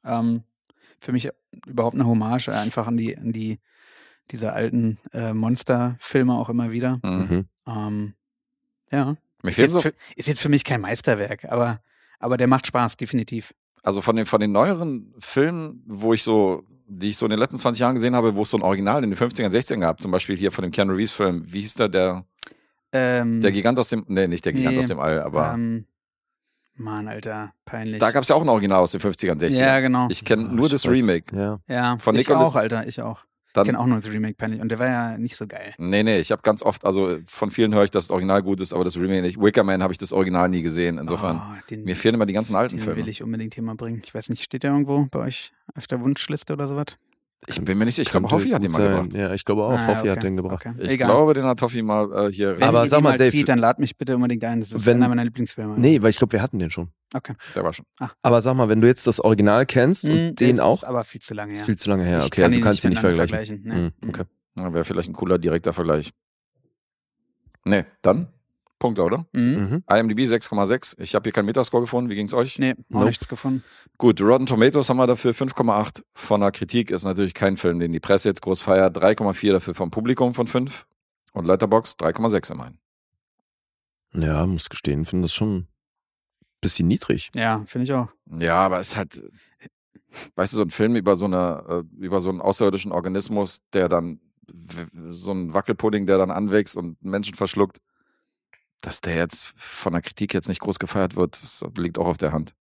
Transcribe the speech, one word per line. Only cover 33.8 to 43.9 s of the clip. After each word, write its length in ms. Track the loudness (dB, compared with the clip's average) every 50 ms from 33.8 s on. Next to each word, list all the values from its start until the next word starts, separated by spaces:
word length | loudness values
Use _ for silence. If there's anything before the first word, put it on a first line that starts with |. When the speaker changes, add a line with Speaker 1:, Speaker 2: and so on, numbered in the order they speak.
| 2
Speaker 1:
nur 120 | 2 0 0
das 100 | -2 -6
Remake, 240 | -6 -4 -4 -6 -6
peinlich. 260 | _ -6 -6 -6 -6
Und 80 | -4 -6
der 80 | -4
war 100 | -2 -2
ja 300 | -2 -2 -2 -4 -6 -6
nicht 180 | -8 -8 -8 -8
so 120 | -10 -14
geil. 260 | -12 -12 -14 -16 -16 -12 -8
Speaker 2:
Nee, 240 | -4 0 2 2 4
nee, 160 | 4 2 2
ich 120 | 2 0
hab 120 | -2 0 2
ganz 180 | 0 0 2
oft, 240 | 0 -2 -2 0 -2
also 320 | 0 2 2 0 0 -2 -4 -8
von 240 | -14 -6 -6 -6 -4
vielen 240 | 0 0 0 2 4
höre 100 | 4 4
ich, 60 | 4
dass 160 | 2 -2 -2
das 60 | 0
Original 320 | -2 -2 0 2 2 2 2
gut 180 | 0 -4 -4
ist, 120 | -4 -4 -2
aber 100 | -2 -2
das 120 | -2 -2
Remake 280 | -2 -2 0 0 0 -2
nicht. 180 | -2 -2 2
Wicker 220 | 2 4 4 4 2
Man 180 | 2 0 0
hab 80 | 0 -2
ich 80 | -4
das 160 | -6 -6 -4 0
Original 340 | 0 0 2 2 2 2 2
nie 120 | 2 0
gesehen, 380 | -2 -2 -2 0 -2 -2 -2 -4
insofern 380 | -6 -6 -6 -4 -2 -4 -4 -4 -8
Speaker 1:
Oh, 140 | -12 -16 -18 -14 -14
den, 140 | -14 -10 -6
Speaker 2:
mir 120 | -6 -6
fehlen 180 | 0 2 2 2
immer 120 | 4 0
die 60 | 0 0
ganzen 220 | -2 -2 0 0
alten 200 | 0 0 0 -4
Speaker 1:
den 60 | -6 -6
Speaker 2:
Filme. 140 | -6 -4
Speaker 1:
will 120 | -4 -6 -8
ich 140 | -10 -10 -10
unbedingt 320 | -8 -8 -8 -8 -10 -10
hier 80 | -8 -8
mal 120 | -8 -8
bringen. 260 | -8 -8 -8